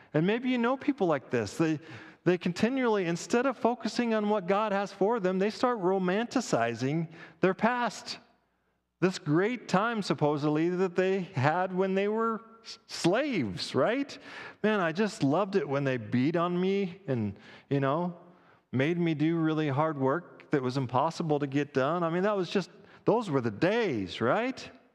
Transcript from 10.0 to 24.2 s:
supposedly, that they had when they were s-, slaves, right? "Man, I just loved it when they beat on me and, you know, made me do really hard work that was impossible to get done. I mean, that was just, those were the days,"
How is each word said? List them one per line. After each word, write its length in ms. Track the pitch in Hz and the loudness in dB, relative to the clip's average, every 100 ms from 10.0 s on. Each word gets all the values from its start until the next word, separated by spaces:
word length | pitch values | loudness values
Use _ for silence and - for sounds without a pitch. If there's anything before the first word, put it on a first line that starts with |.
supposedly, 680 | 180 165 147 151 151 151 170 | -2 0 2 2 2 2 0
that 260 | 180 190 | 0 0
they 340 | 180 185 196 165 | 2 0 0 -2
had 400 | - 139 170 185 | 0 2 2 0
when 200 | 185 190 | 0 0
they 120 | 190 202 | 0 0
were 340 | 220 226 220 - - | 0 -2 -4 -8 -20
s-, 140 | - - - | -20 -20 -14
slaves, 880 | - 165 214 302 208 110 90 - | -2 0 2 0 -2 -2 -4 -4
right? 420 | 127 160 262 277 - - - - - | 0 2 0 -4 -10 -18 -16 -16 -4
"Man, 160 | 208 214 | 0 2
I 140 | 165 | 0
just 320 | 160 214 - | 0 -2 0
loved 320 | 139 156 202 196 | 2 2 2 -2
it 120 | 143 | 0
when 140 | 139 | 0
they 140 | 139 127 | 0 -2
beat 400 | 104 123 135 170 | -2 0 2 2
on 240 | 175 180 | 0 0
me 400 | 185 196 190 170 - | 0 0 -2 -6 -4
and, 260 | 123 104 - - - - | -2 -2 -6 -16 -20 -4
you 120 | 139 | 0
know, 340 | 135 156 175 175 - - - _ _ | 0 0 -4 -8 -18 -20 -20 _ _
made 280 | 120 147 175 | 0 0 0
me 160 | 170 | 0
do 220 | 151 156 165 | 2 0 2
really 320 | 156 156 151 | 0 0 0
hard 300 | 131 160 143 | 0 0 0
work 500 | 131 156 - - - | 0 0 -4 -18 -2
that 100 | 147 | 0
was 140 | 127 131 | 0 -2
impossible 640 | 120 127 156 - 170 147 | 0 0 0 -2 -2 0
to 80 | 143 | 0
get 260 | 143 143 | -2 0
done. 300 | 139 135 175 | 0 2 0
I 60 | 165 | 0
mean, 120 | 175 | 0
that 140 | 202 202 | 0 0
was 120 | 175 | 0
just, 220 | 202 170 - - - | -2 -4 -10 -20 -2
those 260 | - 220 208 | 2 2 2
were 100 | 135 | 0
the 100 | 117 | 0
days," 680 | 101 170 233 208 113 90 - | 2 2 2 0 -2 -4 0